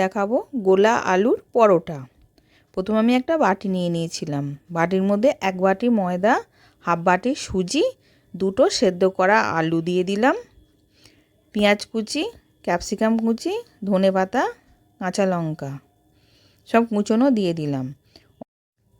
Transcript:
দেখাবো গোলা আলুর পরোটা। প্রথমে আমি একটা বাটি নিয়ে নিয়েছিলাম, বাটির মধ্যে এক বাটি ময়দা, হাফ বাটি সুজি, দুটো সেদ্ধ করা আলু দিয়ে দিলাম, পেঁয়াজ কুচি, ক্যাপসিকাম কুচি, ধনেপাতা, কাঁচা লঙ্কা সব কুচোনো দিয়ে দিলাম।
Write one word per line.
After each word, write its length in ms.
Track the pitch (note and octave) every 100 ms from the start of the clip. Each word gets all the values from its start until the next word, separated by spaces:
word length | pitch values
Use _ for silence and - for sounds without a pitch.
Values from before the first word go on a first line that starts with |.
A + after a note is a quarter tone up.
দেখাবো 340 | F#3+ G#3 G3+ B3+ A4 C4+ F#3+
গোলা 280 | F#3+ G#3+ A#3+ -
আলুর 260 | F#3 G#3+ G4 - B3+
পরোটা। 440 | A3 F3 - D3+ C3 _ _ _ _ _ _
প্রথমে 240 | - F#3+ A3
আমি 100 | A3+ B3
একটা 160 | B3+ E4
বাটি 240 | A3+ F#3+ G3 F#3
নিয়ে 140 | F3 E3+
নিয়েছিলাম, 500 | E3 - D#3+ C#3+ C#3+ C#3+ - E3+
বাটির 280 | E3+ F#3+ F#3+
মধ্যে 200 | G3+ B3+ C#4 F#3+
এক 60 | F#3 F#3+
বাটি 220 | G3 A#3+ A3+
ময়দা, 360 | F3+ F3+ G3+ D#4 A#4 _ _ _ -
হাফ 140 | E3+ F3
বাটি 240 | F3+ B3 C4+ -
সুজি, 400 | G3 F3+ C#4+ B4 - _ _ _
দুটো 300 | F3 F#3+ F#3+ D#4+ -
সেদ্ধ 240 | G3+ F3+ F#3+ F#3+
করা 200 | F#3 A3 D3 D#3+
আলু 220 | D#3+ E3 E3
দিয়ে 160 | F3+ F#3
দিলাম, 260 | G3+ B3 G4+ A#4+ _ _ _ _ _ _ _ _ _ _ G#3+
পেঁয়াজ 240 | G#3 G#3 -
কুচি, 320 | A3+ G#3+ C#4+ G4 - _ _ -
ক্যাপসিকাম 480 | F3+ - G3+ A3 A3+
কুচি, 300 | A3+ A#3 E4+ G#4+ A#4+ _ G3
ধনেপাতা, 560 | F#3+ F#3+ F#3+ F#3+ A#3+ F#4+ A#4+ _ _ _ -
কাঁচা 240 | F#3 F3+ F#3+
লঙ্কা 400 | F3 D#3+ D#3 C#3 C#3 _ _ _ _ _ _ _ _ -
সব 120 | A#3 A#3
কুচোনো 360 | G#3 G#3 A3 C#4 A#3
দিয়ে 160 | F#3 E3
দিলাম। 260 | D3 C#3 C3 C#3+ _ _ _ - - _ _ _ _ _